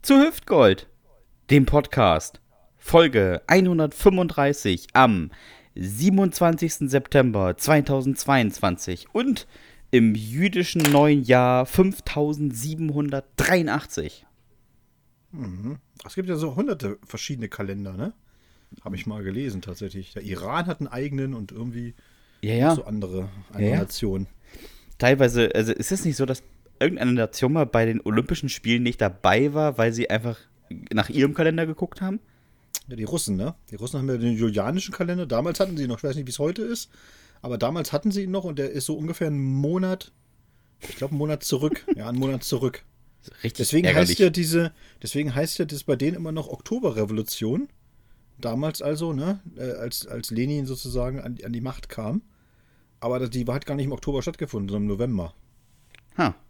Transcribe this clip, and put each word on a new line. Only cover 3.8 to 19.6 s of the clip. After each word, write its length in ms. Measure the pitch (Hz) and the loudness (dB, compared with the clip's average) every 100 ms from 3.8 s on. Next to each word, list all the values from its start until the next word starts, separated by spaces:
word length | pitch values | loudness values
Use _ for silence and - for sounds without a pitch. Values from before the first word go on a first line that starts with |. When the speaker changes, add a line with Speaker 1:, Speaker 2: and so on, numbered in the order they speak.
| 156 - 202 185 175 151 139 143 - 90 - | 2 6 6 6 0 2 2 2 0 -2 0
Speaker 1:
am 360 | - 131 98 80 - - - _ - | 6 6 6 -2 -10 -20 -20 _ -10
siebenundzwanzigsten 1120 | 92 104 175 196 196 - 170 165 165 - 143 | -8 0 2 4 2 2 2 2 -2 -2 0
September 680 | 139 135 147 127 104 92 87 | 0 4 4 4 4 0 0
zweitausendzweiundzwanzig 1500 | - 151 147 135 131 131 - 135 110 90 98 90 - 90 - | 4 4 4 0 0 -2 2 2 2 0 -2 -2 -6 -8 -4
und 320 | - 262 240 - - - - - | -2 0 -2 -4 -20 -20 -20 2
im 240 | 123 113 107 | 6 6 2
jüdischen 680 | 107 123 190 180 175 175 | -4 -2 0 0 -2 2
neuen 400 | 147 143 147 147 | 4 6 6 4
Jahr 420 | 123 127 123 127 131 | 6 6 6 2 2
fünftausendsiebenhundertdreiundachtzig. 2500 | - 190 190 - - 147 147 147 113 135 160 160 147 147 139 - - - 180 160 135 - - - - _ _ _ _ _ _ _ _ _ _ _ | 4 4 2 -6 -2 -2 0 -2 -4 -8 -4 -2 -2 -2 -4 -8 -2 2 2 2 -2 -4 -8 -8 -10 _ _ _ _ _ _ _ _ _ _ _
Speaker 2:
Mhm. 460 | 165 107 90 107 143 _ _ - | -12 -12 -8 -10 -10 _ _ -12
Es 100 | - | -8
gibt 120 | 185 | -4
ja 80 | 165 | -2
so 180 | 156 127 | -2 -2
hunderte 420 | 269 185 101 101 - | -2 -2 -6 -8 -12
verschiedene 440 | - - 135 110 | -12 -8 -8 -8
Kalender, 440 | - 101 98 98 | -8 -8 -6 -8
ne? 200 | 92 156 - _ _ _ _ _ - | -8 -8 -10 _ _ _ _ _ -18
Hab 100 | - | -10
ich 120 | 98 - | -8 -8
mal 180 | 107 | -8
gelesen, 380 | 95 98 135 98 | -6 -6 -6 -8